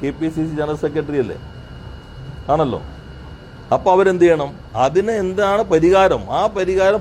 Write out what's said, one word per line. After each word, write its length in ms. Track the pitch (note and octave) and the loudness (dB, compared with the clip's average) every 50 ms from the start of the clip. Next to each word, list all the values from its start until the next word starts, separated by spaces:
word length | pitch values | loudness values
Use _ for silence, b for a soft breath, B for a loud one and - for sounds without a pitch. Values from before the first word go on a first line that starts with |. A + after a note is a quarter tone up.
കെ 100 | - C#3 C#3 C#3 | -6 -6 -6 -4
പി 100 | D#3+ D#3+ D#3+ | -6 -4 -4
സി 80 | D#3+ D#3 D#3+ | -4 -4 -4
സി 40 | D3+ D3 | -4 -4
ജനറൽ 180 | D3+ D3 D3+ D3 | -4 -4 -4 -4
സെക്രട്ടറി 360 | - D3+ D#3 D#3 C#3 D3 D3 C#3+ B2 | -4 -4 -2 -4 -4 -2 -2 -2 -2
അല്ലേ? 140 | G#2 - - - - - - - - - - - - - - - - - - - - - - - - C#3 | -2 -4 -10 -14 -16 -16 -18 -18 -18 -18 -16 -16 -16 -16 -16 -18 -18 -18 -16 -16 -14 -14 -10 -4 0 0
ആണല്ലോ. 260 | D#3 D#3+ C3 G#2 D#2 - - - - - - - - - - - - - - - - - - A#2+ | 0 0 0 -2 -6 -8 -12 -16 -16 -18 -18 -18 -18 -16 -18 -18 -18 -18 -20 -20 -20 -4 0 0
അപ്പോൾ 160 | C3 - F#3+ F#3 | 2 4 4 4
അവരെന്ത് 300 | F#3 G3 F#3+ F#3 F3+ E3+ | 4 4 4 4 6 6
ചെയ്യണം? 260 | E3+ E3 D3+ C#3+ C#3 C#3+ - - - - A2+ B2+ | 6 6 4 0 -4 -8 -12 -16 -6 -2 0 0
അതിന് 280 | C#3 D3+ F#3 G3+ A3 A3+ G#3+ | 2 2 2 0 0 0 -2
എന്താണ് 400 | F#3+ F#3 F#3 F#3 F#3 G3 G3+ G#3 A3 F#3+ | -2 -2 -2 0 0 2 2 0 2 2
പരിഹാരം? 520 | F#3 D#3+ D#3+ F3 F#3 F#3+ F#3+ F#3+ D#3 A#2 G2 F#2+ B2 D#3 | 2 4 6 6 6 6 6 4 2 0 -2 -2 -2 0
ആ 40 | F#3+ A3 G#3 | 0 0 -2
പരിഹാരം 440 | G3 F#3+ F3+ F#3+ F#3+ F#3+ F#3+ G#3 G#3+ | -2 -2 0 0 2 2 2 2 0